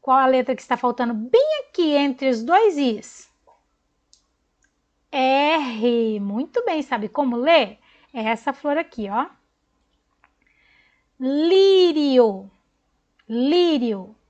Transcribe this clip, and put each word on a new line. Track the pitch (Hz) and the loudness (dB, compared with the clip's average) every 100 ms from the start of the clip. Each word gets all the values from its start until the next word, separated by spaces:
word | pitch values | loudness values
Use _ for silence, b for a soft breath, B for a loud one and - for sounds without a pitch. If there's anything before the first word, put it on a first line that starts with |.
Qual | - 262 | 2 2
a | 262 | 4
letra | 262 247 | 2 0
que | 247 | -6
está | - 247 | -4 -4
faltando | 247 240 240 | -2 -2 -4
bem | 226 233 453 587 605 | -4 0 2 2 -2
aqui | - - 330 | -6 -4 0
entre | 285 285 262 269 | 2 0 -2 -2
os | 233 | -2
dois | 233 359 440 302 | 0 2 2 2
Is? | 269 214 - - - _ _ _ _ _ _ _ _ _ _ _ _ _ _ _ _ _ _ | -2 -2 -10 -20 -20 _ _ _ _ _ _ _ _ _ _ _ _ _ _ _ _ _ _
R. | 285 262 269 294 320 269 226 233 233 226 214 | -2 0 2 2 0 -4 -2 -2 0 -2 -4
Muito | 202 208 302 - | -6 -6 -6 -4
bem, | 480 320 | -4 -4
sabe | 277 254 208 | -4 -6 -6
como | - 277 240 | -4 -4 -2
lê? | 269 330 208 214 b b b | 2 2 0 -8 b b b
É | 254 | -8
essa | 220 226 - | -6 -4 -6
flor | 269 294 294 | -6 -4 -4
aqui, | 320 - 202 | -6 -10 -8
ó. | 208 320 _ _ _ _ _ _ _ _ _ _ _ _ _ _ _ _ _ _ _ | -6 -6 _ _ _ _ _ _ _ _ _ _ _ _ _ _ _ _ _ _ _
Lírio. | 254 285 330 381 392 381 359 311 294 254 226 190 196 _ _ _ _ _ _ _ _ | -4 0 2 4 6 6 4 2 2 4 2 0 -12 _ _ _ _ _ _ _ _
Lírio. | 226 262 349 349 302 233 202 185 214 | -4 0 2 2 0 -2 -6 -10 -20